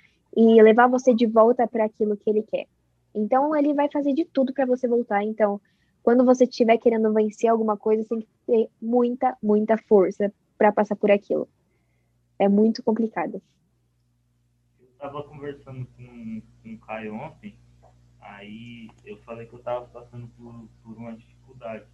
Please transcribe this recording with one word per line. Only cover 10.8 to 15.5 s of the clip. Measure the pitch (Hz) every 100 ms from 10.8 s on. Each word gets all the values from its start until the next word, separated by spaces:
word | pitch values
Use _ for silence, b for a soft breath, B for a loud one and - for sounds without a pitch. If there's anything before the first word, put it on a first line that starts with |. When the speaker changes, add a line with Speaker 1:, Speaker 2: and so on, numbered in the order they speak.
| 202 202
Speaker 1:
por | 208
aquilo. | 202 - 151 - _ _ _ _ _ _ _ _ -
É | 202
muito | 202 220 226
complicado. | 233 226 220 180 156 190 - _ _ _ _ _ _ _ _ _ _ _ _ _
Speaker 2:
Eu | 123 _
tava | 139 147
conversando | 147 147 143